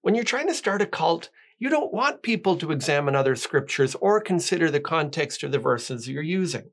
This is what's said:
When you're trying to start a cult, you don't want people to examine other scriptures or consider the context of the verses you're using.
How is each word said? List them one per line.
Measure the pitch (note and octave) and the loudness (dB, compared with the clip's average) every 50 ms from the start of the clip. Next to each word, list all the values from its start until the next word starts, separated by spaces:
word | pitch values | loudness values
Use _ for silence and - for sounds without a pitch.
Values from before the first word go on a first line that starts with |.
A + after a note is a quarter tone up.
| - | 2
When | - G3+ | 2 2
you're | A#3 A#3+ | 2 2
trying | - - C4 D4 | 0 -2 -2 -2
to | F#4 E4 | -2 -2
start | - - G3+ G3 G3+ G#3 | 0 0 -2 0 0 0
a | |
cult, | - - - E3 E3 E3+ E3+ - - _ _ _ _ _ _ | -2 -2 0 2 2 2 0 -2 -14 _ _ _ _ _ _
you | A3 C4+ | -2 0
don't | D#4+ D4+ - - - | 0 0 0 0 -2
want | G3+ B3 C#4+ D4 - - | 0 0 0 0 -2 -2
people | A3+ A3+ F#3+ - G3 F3+ - | -2 -2 0 2 2 2 2
to | - D#3 | 0 -2
examine | D#3 C3+ - - D3 C#3+ D3 C#3+ C#3 | -2 -2 0 2 2 2 2 2 2
other | C#3 C3+ C3+ C3 | 2 2 2 0
scriptures | B2+ - - - C#3+ C3+ - - - C#3 C3+ - | 0 -4 0 0 0 0 0 0 0 2 0 0
or | - - G3 G#3 G#3+ | 0 2 4 4 4
consider | G#3+ - F#3 F3 E3+ - - F3 E3 D#3+ | 2 2 0 0 2 0 0 2 2 2
the | C#3+ C#3+ | 2 0
context | C#3+ - E3 D#3+ D3+ D3 C3+ E3 D3+ C#3 - - - | -2 0 -2 0 -2 -2 -2 -4 -4 -4 -4 -8 -6
of | C#3+ | -2
the | C3+ C#3 | -2 0
verses | C3+ C3+ B2+ A#2 - - C3 A#2+ A2+ B2 | 2 2 0 0 -2 -8 -8 -8 -8 -8
you're | C3+ C#3+ D3+ | -8 -6 -4
using. | D#3 F3+ F#3+ F#3 E3 C3 - - C#3+ | -2 0 0 0 -2 -2 -6 -10 -12